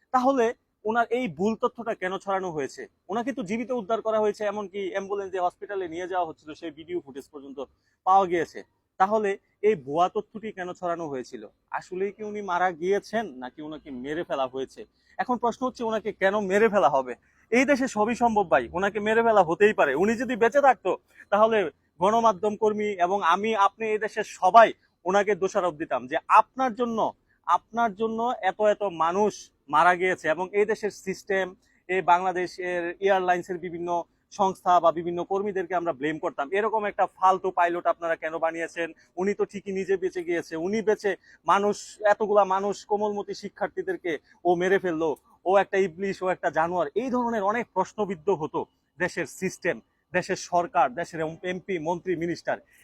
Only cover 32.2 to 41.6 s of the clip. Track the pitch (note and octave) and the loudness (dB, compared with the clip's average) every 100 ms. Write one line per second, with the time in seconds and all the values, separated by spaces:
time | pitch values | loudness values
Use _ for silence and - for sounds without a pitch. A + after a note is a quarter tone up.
32.2 | F#3 F3+ F3 - F3+ F3+ E3+ F3 G3 F#3+ | 2 -2 -4 -6 -4 -4 -4 -2 2 2
33.2 | F3+ F3+ F3 F3+ E3+ E3+ F3 E3+ D#3+ _ | 2 0 -2 -8 -8 -8 -4 -4 -6 _
34.2 | _ - F#3+ F3+ F#3 F3+ E3 D#3+ E3+ F3 | _ 0 0 0 4 4 6 2 0 -4
35.2 | E3+ G3 G#3 F#3+ F3 F#3 E3+ C3+ D3 D#3 | -2 -2 -2 -4 -2 -2 -2 -2 -2 -2
36.2 | F3 C3+ C#3+ G3 G#3+ G#3+ G#3 F#3 F3+ - | -4 -4 -4 -2 0 -2 -2 -2 -2 2
37.2 | F#3+ F#3+ F#3 F3+ F3 F3 E3+ E3 E3+ D#3+ | 2 2 0 0 0 0 -2 -2 -2 -4
38.2 | D#3+ D#3+ E3 E3 E3 E3+ E3 - _ - | -4 -4 -4 -4 -6 -6 -8 -8 _ -6
39.2 | F#3+ G3+ G3+ G3+ G3 F#3+ F#3+ G3 F3+ F#3 | -2 -2 -4 -6 -8 -6 -2 -2 -2 -6
40.2 | E3 E3+ - D#3+ F3 A3 G3 G#3 G3+ F3+ | -4 -4 -4 -6 -4 -2 0 0 -2 -4
41.2 | _ - D#3+ F#3 | _ -6 2 2